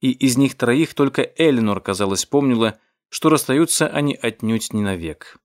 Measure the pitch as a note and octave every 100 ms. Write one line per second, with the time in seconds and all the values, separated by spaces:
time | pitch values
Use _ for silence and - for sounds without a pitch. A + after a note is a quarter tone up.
0 | C3 B2 C3+ A#2+ C#3 - A#2+ B2 D#3+ -
1 | C#3 C3+ C3+ - D#3+ B2+ A2 G2 - F#2+
2 | G2+ G2 - C#3+ C#3 A#2+ A2+ G2+ _ _
3 | _ - D#3+ D#3+ - C3+ E3 - D#3 D3
4 | D3 C3+ A#2 G#2+ A2 A2+ - G#2+ G#2 F#2+
5 | D#2+ D2 - -